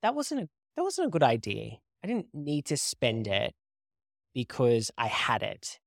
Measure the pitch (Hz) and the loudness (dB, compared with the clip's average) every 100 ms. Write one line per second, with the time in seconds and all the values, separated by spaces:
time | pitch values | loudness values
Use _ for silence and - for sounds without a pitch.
0 | 220 285 285 285 170 _ _ - 359 370 | 0 0 -2 -2 -4 _ _ -4 -2 0
1 | 330 170 139 117 107 104 110 110 _ _ | 0 4 4 4 0 -6 -6 -12 _ _
2 | 180 233 - 147 147 147 143 147 - - | -6 -4 -6 -8 -4 -2 -2 -2 -2 0
3 | 127 113 107 98 60 - _ _ _ _ | 0 2 0 0 0 -6 _ _ _ _
4 | _ _ _ 131 120 - 123 117 110 - | _ _ _ -6 -6 2 4 4 2 -4
5 | 117 - - 113 104 - - - | -2 0 0 0 -2 -8 -14 -16